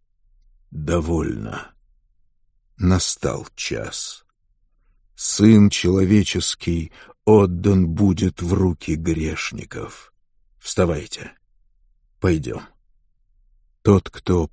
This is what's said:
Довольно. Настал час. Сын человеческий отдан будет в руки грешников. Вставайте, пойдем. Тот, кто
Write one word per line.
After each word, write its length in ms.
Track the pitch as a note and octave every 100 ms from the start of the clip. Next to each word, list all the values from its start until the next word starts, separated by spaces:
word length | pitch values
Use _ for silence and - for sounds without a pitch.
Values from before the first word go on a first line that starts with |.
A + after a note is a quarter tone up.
| _ _ _ _ _ _ _
Довольно. 1040 | D2+ D2+ E2+ D#2 E2 D2+ A1 G#1 - - _ _ _ _ _ _ _ _ _ _ -
Настал 680 | F2+ F#2 - - D2 A1+ -
час. 720 | - - A#1 G#1+ - - - _ _ _ _ _ _ _ _ _ -
Сын 540 | - - G#2 A2 G2+
человеческий 1200 | - F2+ F#2+ F#2+ G#2+ F#2 F#2 - - - E2+ D#2+ - - _ -
отдан 640 | G#2+ G2 F2 G2+ G2 F2
будет 540 | E2 G2+ F2 F#2 -
в 100 | F2
руки 420 | F#2 F#2 E2 - D#2+
грешников. 1160 | E2 D#2+ D#2 D#2 - - - - - - - _ _ _ _ _
Вставайте, 720 | - - F2+ D2+ D2 - - - _ _ _ _ _ _ _ _
пойдем. 440 | F#2+ D#2+ B1+ A1+ - _ _ _ _ _ _ _ _ _ _ _
Тот, 280 | - G2 -
кто 400 | - - F2+ D#2